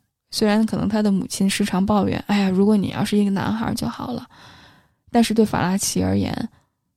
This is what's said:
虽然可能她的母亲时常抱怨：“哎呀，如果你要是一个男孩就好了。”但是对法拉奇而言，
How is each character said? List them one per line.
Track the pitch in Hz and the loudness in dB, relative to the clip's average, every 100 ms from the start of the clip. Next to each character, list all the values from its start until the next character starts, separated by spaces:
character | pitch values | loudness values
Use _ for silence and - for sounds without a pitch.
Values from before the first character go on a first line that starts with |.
| _ _ _ | _ _ _
虽 | - 214 | -2 2
然 | 208 220 | 2 0
可 | 185 | 0
能 | 196 | -2
她 | 214 | 0
的 | 208 | 2
母 | 190 - | 0 -2
亲 | - 196 | -2 -2
时 | - | 0
常 | 208 180 196 | -2 0 2
抱 | 214 196 | 2 0
怨 | - - | -2 -2
：“哎 | 208 | 0
呀， | 190 | 2
如 | 185 196 | 2 4
果 | 214 | 2
你 | 196 | 0
要 | - - | -2 0
是 | 208 | 2
一 | |
个 | 202 | 2
男 | 196 - | 0 -2
孩 | 220 226 220 | -2 -4 -4
就 | 226 | -6
好 | - - | -8 -8
了。” | 240 247 - - - - _ _ _ _ | -10 -12 -20 -20 -20 -20 _ _ _ _
但 | 240 | 0
是 | 226 | 2
对 | 220 220 | 2 2
法 | - | 2
拉 | 170 196 | -2 -2
奇 | - 180 | -2 -2
而 | 185 196 | 0 0
言， | 180 - 226 _ _ _ _ | 0 -4 -8 _ _ _ _